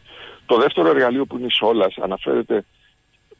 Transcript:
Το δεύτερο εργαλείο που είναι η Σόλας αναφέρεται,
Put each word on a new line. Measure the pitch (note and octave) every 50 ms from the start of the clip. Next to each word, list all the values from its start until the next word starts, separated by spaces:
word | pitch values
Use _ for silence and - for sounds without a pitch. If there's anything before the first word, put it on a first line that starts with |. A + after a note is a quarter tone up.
| _ - - - - - - - _
Το | - B2+ A2+
δεύτερο | C3 C#3+ - F3+ E3 E3
εργαλείο | D3+ C3+ C3 A#2+ B2 C3+ C3+
που | - C3+
είναι | B2 B2+
η | A#2+
Σόλας | - - G#2+ A2 A#2 A2 F#2+ F#2 - -
αναφέρεται, | - F#2+ G2 - - C#3 C3 A#2+ A2 - A#2 - - _ _ _ _ _ _ _ _ _ _ _ _ _ -